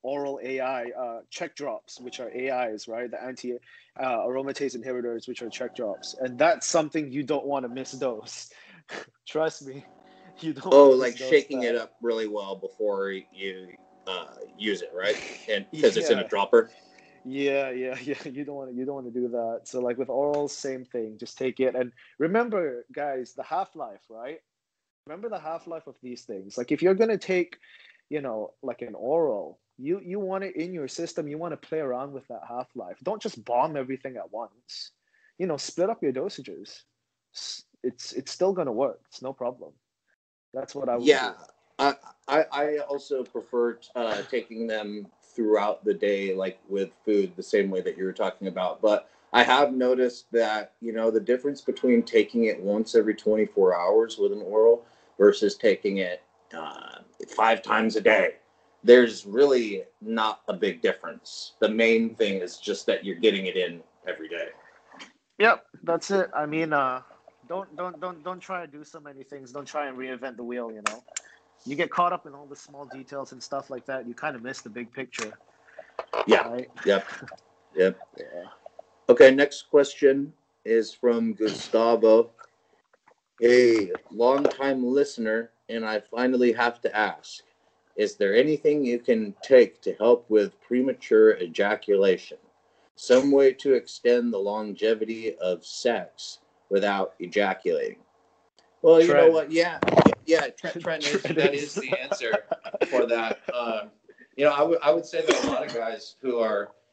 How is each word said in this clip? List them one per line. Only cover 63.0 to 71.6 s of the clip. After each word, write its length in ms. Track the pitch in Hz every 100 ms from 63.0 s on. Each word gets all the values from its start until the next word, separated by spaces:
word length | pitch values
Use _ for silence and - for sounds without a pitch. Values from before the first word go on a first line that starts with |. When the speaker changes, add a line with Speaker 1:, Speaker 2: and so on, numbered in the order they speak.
Speaker 2:
you're 120 | 98 85
getting 300 | 110 98 92
it 100 | 90
in 260 | 87 85 - _ -
every 220 | 87 80
day. 200 | 82 - - - _ _ - - _ _ _
Speaker 1:
Yep, 280 | 214 - _ -
that's 280 | 170 170 -
it. 200 | 196 180
I 120 | - 151
mean, 260 | 156 160
uh, 300 | 151 131 127 - - _ _ 127
don't, 260 | 180 190 151
don't, 220 | 180 165
don't, 220 | 185 170
don't 180 | 160 180
try 240 | 165 185
to 60 | 165
do 140 | 147
so 160 | 151 165
many 220 | 147 139
things. 300 | 135 143 131
Don't 140 | 135 139
try 200 | 151 143
and 80 | 127
reinvent 400 | 131 127 131 117
the 80 |
wheel, 260 | 120 123 117
you 120 | 110
know? 200 | 107 113 _ - - _ _ _